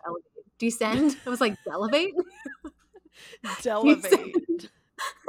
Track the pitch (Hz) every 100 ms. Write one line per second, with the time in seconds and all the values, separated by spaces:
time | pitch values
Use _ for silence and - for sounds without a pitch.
0 | 170 170 - - - - 233 226 220 240
1 | 302 269 254 240 240 196 185 160 214 285
2 | 381 311 679 831 880 - 294 - _ 415
3 | _ - - - 208 190 240 214 277 -
4 | - 370 - 359 - 339 - _ _ -
5 | - -